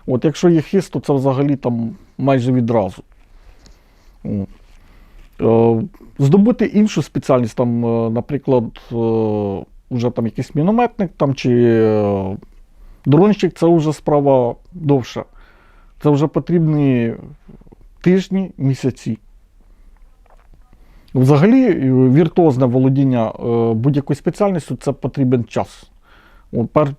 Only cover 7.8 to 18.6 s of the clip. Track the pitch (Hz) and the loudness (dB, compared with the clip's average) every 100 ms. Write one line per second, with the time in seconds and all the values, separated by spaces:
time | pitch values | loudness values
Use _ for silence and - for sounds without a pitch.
7.8 | 117 117 113 113 - 143 - 127 117 - | -2 -2 -2 -4 -6 -6 0 0 -2 -10
8.8 | - 117 113 113 110 107 101 95 - - | -10 -4 -2 0 -2 -2 -4 -6 -10 -18
9.8 | - 123 120 123 113 - 127 147 170 226 | -10 -4 -4 -4 -6 -6 -6 -2 0 0
10.8 | 240 - 185 - 143 131 131 120 120 113 | -2 -4 -6 -2 -2 0 0 2 4 4
11.8 | 110 107 104 101 95 98 - - - - | 2 2 0 -2 -4 -10 -16 -20 -20 -20
12.8 | - - 139 147 208 202 175 - 165 170 | -20 -8 0 4 4 2 -2 0 2 2
13.8 | 151 147 - 147 139 131 120 - - 180 | 0 -4 -2 0 2 2 0 -6 -16 -6
14.8 | 156 139 120 - - - - _ _ _ | 0 0 -2 -12 -14 -18 -20 _ _ _
15.8 | - - 147 143 151 170 139 175 156 151 | -20 -4 0 2 0 -2 -2 0 0 0
16.8 | 139 123 117 - - 151 - - - - | 0 0 -2 -6 -14 -20 -20 -20 -20 -20
17.8 | - - 175 190 180 190 190 - | -20 -4 0 0 0 -6 -6 -4